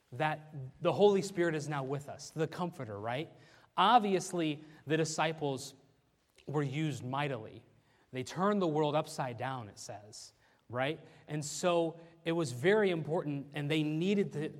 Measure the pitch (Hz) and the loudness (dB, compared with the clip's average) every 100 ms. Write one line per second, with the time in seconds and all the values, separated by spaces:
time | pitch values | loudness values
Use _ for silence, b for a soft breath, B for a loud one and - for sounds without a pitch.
0 | _ 123 151 156 - 143 131 - 170 143 | _ -2 -2 -2 -8 -12 -14 -2 0 6
1 | 208 196 196 175 170 156 147 143 131 139 | 6 6 2 0 0 0 -2 -4 -4 -6
2 | 135 95 - 151 151 - 175 170 113 101 | -8 -14 -8 -4 -2 -2 -6 -6 -10 -6
3 | 113 131 160 B B B B - 196 240 | -4 -4 -6 B B B B 2 6 6
4 | 202 180 - 180 156 147 B B 135 156 | 6 2 0 -2 -2 -2 B B 0 2
5 | 156 - 160 160 143 131 - - _ _ | 2 2 0 0 -2 -4 -8 -16 _ _
6 | _ _ _ _ - 147 139 143 156 120 | _ _ _ _ -4 -2 -2 0 -2 -2
7 | 127 135 147 120 107 110 - b b b | -4 -2 -2 -4 -8 -16 -20 b b b
8 | b 127 127 160 196 208 175 151 147 151 | b -8 -6 0 2 2 2 2 2 0
9 | - - 131 117 131 131 107 - - 101 | -2 -6 -6 -6 -6 -6 -10 -14 -14 -14
10 | 104 - - b b b - 120 139 160 | -16 -18 -20 b b b -8 -2 -2 -2
11 | B B - 151 147 - 180 170 165 160 | B B -8 -6 -6 0 2 4 2 -2
12 | B B 170 170 151 120 170 214 196 165 | B B -2 0 0 2 4 6 4 2
13 | 147 170 147 139 139 147 143 160 151 156 | 0 -2 -2 -4 -6 -4 0 2 2 0
14 | 185 208 160 147 156 | 2 2 0 -4 -6